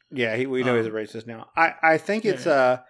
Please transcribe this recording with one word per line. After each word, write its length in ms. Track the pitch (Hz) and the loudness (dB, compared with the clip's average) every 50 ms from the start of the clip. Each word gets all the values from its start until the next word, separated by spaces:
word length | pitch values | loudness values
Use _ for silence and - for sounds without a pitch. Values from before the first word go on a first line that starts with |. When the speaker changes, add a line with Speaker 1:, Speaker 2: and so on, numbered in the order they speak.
| _ _ - | _ _ -6
Speaker 1:
Yeah, 240 | 135 120 113 110 | -4 -2 -2 -2
he, 100 | 117 131 | -2 -4
we 160 | 139 131 127 127 | -2 -2 -2 0
know 140 | 123 123 | 2 2
he's 100 | 117 113 | 0 0
a 40 | 113 | -2
Speaker 2:
Um, 40 | 107 | -4
Speaker 1:
racist 320 | 110 107 104 - 113 107 | -8 -8 -10 -12 -14 -14
now. 220 | 113 117 113 - - - | -14 -16 -18 -18 -8 -2
I, 180 | 165 165 160 - - - | 0 0 0 0 2 2
I 160 | 160 160 156 | 2 2 2
think 240 | - - 202 220 214 | 0 -2 -4 -2 0
Speaker 2:
yeah, 80 | 220 185 | -2 -2
Speaker 1:
it's, 120 | 123 127 | 0 0
Speaker 2:
yeah. 60 | 170 151 139 131 127 127 127 - | 2 4 4 4 4 2 0 -4